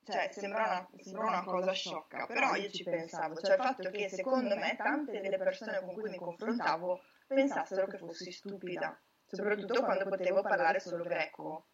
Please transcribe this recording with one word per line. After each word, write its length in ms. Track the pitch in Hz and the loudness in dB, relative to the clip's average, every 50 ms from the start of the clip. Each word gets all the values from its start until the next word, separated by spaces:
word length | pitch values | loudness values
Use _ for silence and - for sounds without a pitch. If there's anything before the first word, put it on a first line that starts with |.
| _ | _
cioè, 240 | - 202 180 170 - - | -2 0 0 0 0 -2
sembra 300 | - 196 202 202 220 220 | -6 -6 -4 0 0 2
una, 240 | 185 185 180 185 - - - - | 2 2 0 -2 -6 -16 -18 -16
sembra 240 | 190 185 190 220 | -12 -8 -2 0
una 180 | 220 214 180 - | 2 2 0 0
cosa 280 | 202 180 185 180 190 190 | 0 0 2 2 2 2
sciocca, 540 | 185 - 190 156 160 - _ - - - | 0 -2 -4 -6 -6 -8 _ -8 -6 -6
però 280 | - 220 214 277 262 180 | -2 0 2 4 4 4
io 160 | 160 196 202 | 2 0 -2
ci 140 | 190 - 175 | -6 -6 -4
pensavo, 500 | 175 175 165 165 165 - 170 156 156 156 | -2 -2 -2 -2 -4 -4 -4 -4 -2 -4
cioè 200 | 160 165 196 196 | -2 4 6 6
il 60 | 190 254 | 6 6
fatto 280 | 254 262 - 185 185 | 2 0 0 -4 -6
che 180 | 190 208 202 190 | -2 -2 -4 -4
secondo 480 | 196 185 190 254 262 254 240 202 202 | -2 -4 0 2 2 2 4 2 0
me 200 | 226 190 165 226 | 0 0 -2 -2
tante 440 | - 208 208 233 294 302 254 208 147 | 0 0 0 0 0 -2 -4 -4 -4
delle 180 | 127 - 190 190 | -2 -2 -2 2
persone 420 | 190 185 185 - 226 220 214 196 180 | 2 0 0 0 -4 -4 -4 -4 -4
con 100 | 185 180 | -4 -8
cui 160 | 202 214 214 | -6 -6 -6
mi 60 | 185 | -6
confrontavo 840 | 180 170 170 170 - 202 233 240 240 165 151 151 165 170 180 180 180 - - _ _ _ | -6 -6 -8 -8 -4 -2 -2 0 2 2 2 2 2 2 -2 -2 -2 -4 -18 _ _ _
pensassero 600 | _ 269 269 269 285 208 180 160 - 196 190 190 196 | _ 4 4 4 4 4 0 -2 -2 0 0 0 0
che 100 | 202 196 | -2 -8
fossi 320 | 175 170 170 - 180 180 | -10 -12 -10 -10 -10 -10
stupida, 680 | 180 - - 202 202 190 185 180 180 165 165 160 - - _ _ _ _ _ | -12 -10 -10 -10 -10 -6 -6 -6 -4 -2 -4 -4 -6 -8 _ _ _ _ _
soprattutto 560 | _ - 190 220 208 208 208 196 - 269 240 277 | _ -6 -2 0 0 0 0 0 0 2 2 4
quando 260 | 277 208 185 196 196 | 4 2 2 2 0
potevo 340 | 190 190 185 - 196 190 214 | 0 2 2 4 4 4 4
parlare 360 | 214 208 180 165 165 - 196 | 4 2 4 4 4 4 2
solo 220 | - 175 170 170 170 | 0 -2 -4 -4 -2
greco. 640 | 175 170 165 156 156 - - 151 156 - - - _ | -2 0 -2 -2 -4 -6 -10 -10 -8 -8 -10 -12 _